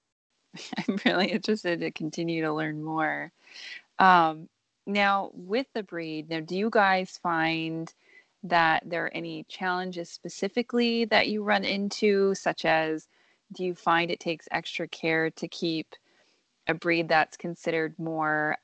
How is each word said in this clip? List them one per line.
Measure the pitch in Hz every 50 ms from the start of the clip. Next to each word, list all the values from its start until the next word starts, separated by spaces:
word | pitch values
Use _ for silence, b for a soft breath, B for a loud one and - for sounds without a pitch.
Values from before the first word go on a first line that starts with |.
| _ _ _ _ _ _ _ _ _ _ -
<laughs> | - - - - - - -
I'm | 190 196 -
really | 240 175 175 190 -
interested | - 208 - - 220 214 - 180 170 165
to | 165 160
continue | - - 170 156 - - 170 165 165 165 160
to | 156 151
learn | 156 156 156 151 151 151
more. | 160 160 160 156 151 147 147 147 156 B B B B B B B B B B B B _ -
Um, | 190 185 185 175 165 160 156 156 165 - _ _ _ _ _ _ _
now, | - 202 202 202 202 196 196 196 - -
with | - 180 180 196 247 277 - -
the | 233 208
breed, | - 180 170 165 160 156 156 156 160
now, | 165 160
do | 160 160 175 190
you | 208 226
guys | 214 226 202 190 190 185 185 185 - -
find | - 180 170 160 160 160 165 160 160 160 160 165 165 165 b b b b b b b b b b -
that | 180 175 170 165 160 156 - -
there | 165 170 170 165
are | - -
any | 165 165 170 160 156 156 -
challenges | - - 190 185 180 180 185 185 180 175 170 -
specifically | - - - 175 - - - 202 - 247 240 - - 240 240 233 233 233 233
that | 220 220 208 - -
you | 214 214 208
run | 208 208 202 196
into, | - 196 202 202 202 - - - 214 202 196 196 196 196
such | - - 175 170 - -
as, | 160 160 160 160 160 160 156 - _ _ _ _ _ _ _ _ - 190
do | - 185
you | 180 175
find | - - 175 165 165 170 170
it | 170 -
takes | - 175 165 156 - -
extra | - 160 165 - - - 175 156
care | - - - 165 160 160 160 160
to | 156 - - -
keep | - - - 170 160 160 - - - - _ _ _ _ _ _ _ _ _ _ _ _ _ -
a | 165
breed | 165 - 170 170 165 170 160
that's | 170 156 - - - -
considered | - 175 170 - - 170 160 165 160 156 160 -
more | 165 160 160 156 156 151 151 151 151 151 151 -